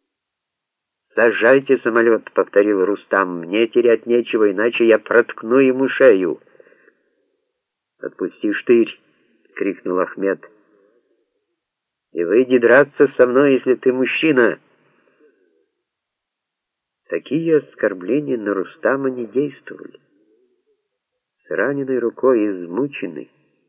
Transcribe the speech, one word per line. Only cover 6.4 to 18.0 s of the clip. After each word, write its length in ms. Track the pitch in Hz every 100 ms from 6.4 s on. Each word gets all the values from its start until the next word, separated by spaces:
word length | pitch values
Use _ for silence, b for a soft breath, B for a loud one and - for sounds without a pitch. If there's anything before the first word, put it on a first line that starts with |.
| _ b b b b _ _ _ _ _ _ _ _ _ _ _
«Отпусти 520 | - - 92 - 107
штырь!» — 460 | 101 - 117 110 - _ _ _ _ _ -
крикнул 440 | 92 82 - 90
Ахмед. 400 | 85 - 98 90 - _ _ _ _ _ _ _ _ _ _ _ _ _ _ _ _
«И 100 | -
выйди 340 | 85 110 127 127
драться 500 | 117 127 143 - 139 -
со 100 | 127
мной, 260 | 123 143
если 220 | 131 131 123
ты 160 | 131
мужчина!» 680 | 127 131 - 160 131 113 71 _ _ _ _ _ _ _ 95 90 80 _ _ _ _ _ _ _ _ _ _ _ _ _ _ _
Такие 480 | 85 - 160 165 151
оскорбления 800 | - - 104 95